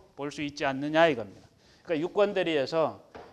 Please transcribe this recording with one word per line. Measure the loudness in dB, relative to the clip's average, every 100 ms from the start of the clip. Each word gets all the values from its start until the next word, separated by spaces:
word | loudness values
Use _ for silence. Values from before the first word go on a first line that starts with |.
| -16 -12
볼 | -10
수 | -8
있지 | -8 -2 -2
않느냐 | -2 0 4 4
이겁니다. | 4 -6 -14 -20 _ _ _
그러니까 | -6 -4 -2
유권 | 2 2
대리에서 | 2 0 0 0 0 0 -2 -18 -20 -18